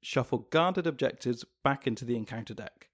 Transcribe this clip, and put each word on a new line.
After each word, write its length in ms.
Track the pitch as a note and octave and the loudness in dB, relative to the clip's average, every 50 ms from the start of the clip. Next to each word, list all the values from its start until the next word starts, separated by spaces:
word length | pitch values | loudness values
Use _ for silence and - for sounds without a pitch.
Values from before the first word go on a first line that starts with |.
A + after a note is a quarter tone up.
| - | -10
shuffle 460 | - - C#3 A#2+ - - F3 - _ | 0 0 0 0 2 0 -2 -2 _
guarded 380 | - D#3+ E3 F3+ F#3 F#3+ E3+ E3 | 4 4 4 4 2 2 0 0
objectives 560 | D3+ B2 C#3 C3 - - - B2 A#2+ A2+ - _ _ _ _ | 0 2 0 0 0 -2 -2 -2 -2 -2 -4 _ _ _ _
back 240 | C#3 C#3 C3 - | 0 0 2 0
into 180 | C3 A2+ - - | -2 -2 -2 -2
the 120 | A#2 A#2+ | -2 -2
encounter 360 | A#2 G#2+ - - A2+ A2+ - A2 | -2 -2 -6 -8 -8 -8 -8 -10
deck? 360 | F#2 F2+ - _ _ - _ | -10 -12 -12 _ _ -20 _